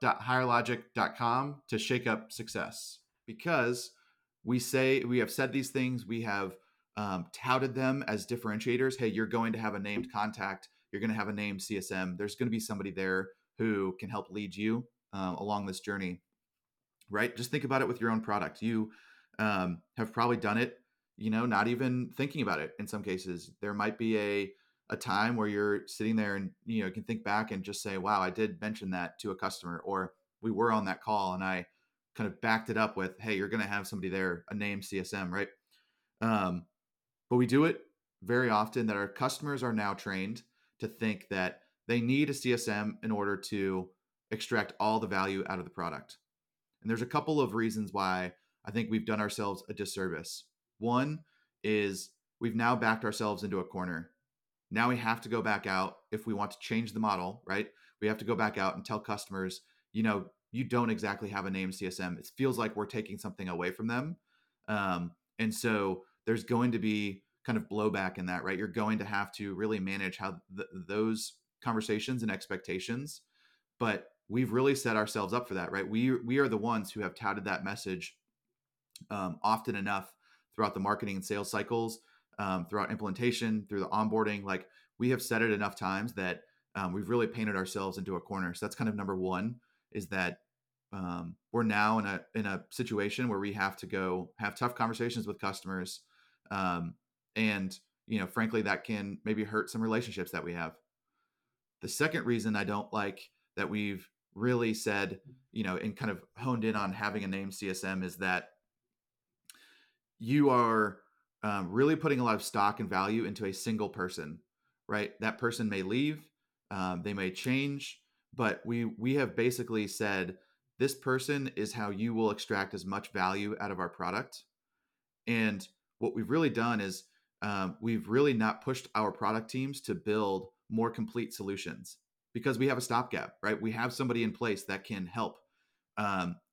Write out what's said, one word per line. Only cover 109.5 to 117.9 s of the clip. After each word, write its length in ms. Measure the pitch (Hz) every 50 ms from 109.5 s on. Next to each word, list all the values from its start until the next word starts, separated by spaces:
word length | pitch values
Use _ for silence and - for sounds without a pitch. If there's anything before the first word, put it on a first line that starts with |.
| - - - - - _ _ _ _ _ _ _ _ -
you 280 | 113 117 135 147 143 139
are, 500 | 127 120 120 113 113 110 107 101 95 - _ _ _ _ _ _ _ -
um, 280 | - 107 104 98 95 87
really 260 | 98 123 139 151 160
putting 240 | 156 156 156 139 123
a 40 | 123
lot 100 | 117 107
of 80 | 101
stock 360 | - - - 107 101 104 107 -
and 120 | 110 90
value 340 | 98 92 95 104 110 117 104
into 220 | 98 104 - 107
a 80 | 98 95
single 340 | - - 117 110 107 104 98
person, 520 | - 92 90 90 - 87 76 73 76 - _ _ _ _ _ _ _ _ _
right? 320 | - 107 104 101 - - -
That 180 | 110 110 110 -
person 320 | - 117 117 - 113 104
may 120 | 101 95
leave, 460 | 92 95 113 131 147 151 151 147 - _ _ _ _ _ _ _ _ -
um, 320 | 104 95 92 92 90 87
they 120 | 82 101 98
may 160 | 98 95 92
change, 720 | 92 - - 127 127 135 139 143 143 139 - -